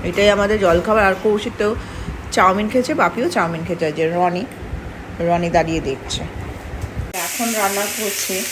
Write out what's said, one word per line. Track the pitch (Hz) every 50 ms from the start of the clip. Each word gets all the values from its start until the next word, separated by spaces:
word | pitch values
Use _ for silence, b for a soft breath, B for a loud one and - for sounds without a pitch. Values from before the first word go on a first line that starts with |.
| -
এটাই | 175 175 190 202 208
আমাদের | 202 202 202 202 214 214
জলখাবার। | 196 175 165 175 175 - 214 220 208
আর | 190 185 185 -
কৌশিক | 220 208 208 208 240 214 -
তো | 208 208 226 - B B B B B B B B - -
চাউমিন | - - 196 185 190 202 208 214
খেয়েছে, | 214 254 247 - 311
বাপিও | - 220 175 175 233 247 339
চাউমিন | 349 233 180 165 170 160 165
খেতে | 170 175 170
চাইছে, | 170 156 151 151 160 160
রনি, | 170 175 180 180 175 180 220 269 - - - - - - - - - - - - - -
রনি | 170 170 170 175 175 170
দাঁড়িয়ে | 165 175 165 165 160 160
দেখছে। | 147 139 135 131 - - - - - 156 - - - - - - - - - - - - - - - - -
এখন | 180 170 170 - - 240 233 226
রান্না | 220 202 196 202 202
করছে | 208 208 208 240 220 208 202 - - - 190 185 226 -